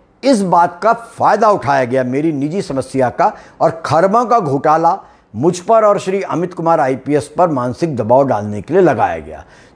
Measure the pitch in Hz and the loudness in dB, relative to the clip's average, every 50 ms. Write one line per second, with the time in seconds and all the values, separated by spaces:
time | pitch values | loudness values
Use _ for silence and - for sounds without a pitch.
0 | _ _ _ - - 269 269 196 196 175 180 170 175 175 - - 196 220 233 - | _ _ _ -2 0 2 2 2 2 2 2 2 2 2 0 -2 0 0 0 -2
1 | - - - - 127 156 208 202 226 214 202 151 127 135 139 135 127 117 127 131 | -4 -14 -6 -2 0 0 2 2 2 2 2 0 0 0 0 0 0 0 -2 -2
2 | 127 123 127 143 156 165 151 135 143 151 170 202 - - 139 135 123 - - 131 | -2 -2 -2 -2 -2 -2 -2 -2 -4 -4 -4 -6 -6 -6 -6 -6 -6 -4 -2 -2
3 | 127 120 - - 175 220 - - - - - - 151 160 - - - - 139 165 | -2 -2 0 0 0 0 -2 -4 -20 -12 -4 -2 0 0 -2 -2 -4 -2 0 2
4 | 185 196 208 240 247 202 240 - 175 139 135 135 - 156 156 160 165 165 190 196 | 2 2 2 2 2 2 0 0 0 0 -2 0 0 2 2 2 2 0 -2 -2
5 | - - _ _ _ _ - 104 139 175 170 - - - 226 220 214 208 202 - | -8 -18 _ _ _ _ -6 -2 0 0 -2 -2 0 2 2 4 4 4 2 0
6 | - 190 190 196 175 - 139 160 180 175 - 170 160 165 165 160 143 131 135 120 | -2 -4 -4 -4 -4 -4 -4 -4 -4 -6 -6 -4 0 0 2 2 2 0 -2 -4
7 | - 143 147 139 - - - - 180 175 147 127 123 127 120 - 175 160 139 113 | -4 -2 -2 -2 -2 -2 -2 0 0 0 0 -2 -4 -4 -4 -4 -4 -4 -4 -2
8 | 107 110 123 135 143 131 117 104 104 104 104 104 87 - 156 196 180 151 127 107 | 0 2 4 4 4 2 0 -2 -4 -6 -8 -8 -6 -2 2 2 4 4 2 2
9 | 104 92 82 82 73 78 76 73 - - - - - _ _ | 0 -2 -2 -6 -10 -12 -16 -18 -20 -20 -20 -20 -20 _ _